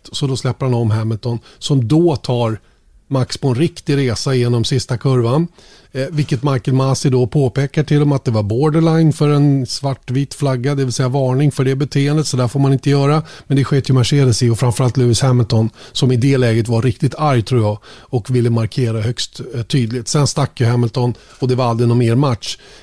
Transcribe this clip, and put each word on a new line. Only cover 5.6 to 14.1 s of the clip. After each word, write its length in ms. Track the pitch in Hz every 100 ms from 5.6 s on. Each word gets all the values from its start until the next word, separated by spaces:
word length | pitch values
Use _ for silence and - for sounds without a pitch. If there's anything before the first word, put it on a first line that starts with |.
| - - _
Eh, 140 | 131 139
vilket 320 | 151 - 131
Michael 320 | 143 131 - 131
Masi 320 | 135 135 147
då 180 | 127 123
påpekar 560 | 156 131 - 139 -
till 160 | - 147
dem 120 | 147
att 140 | 139 -
det 60 |
var 120 | 110
borderline 720 | 104 113 156 160 160 160 160
för 160 | - 147
en 360 | 143 143 139 123
svartvit 680 | - 139 131 - 127 139
flagga, 420 | - 139 127 131 143
det 80 |
vill 100 | 131
säga 160 | 117 127
varning 420 | 139 131 127 147
för 140 | - 135
det 100 | 135
beteendet, 520 | 147 143 143 156 143
så 100 | 127
där 100 | 123
får 120 | 139
man 140 | 139
inte 160 | 135 143
göra. 340 | 143 139 156 156 - -
Men 100 | 135
det 60 |
sket 260 | 127 139 -
ju 40 |
Mercedes 500 | 131 120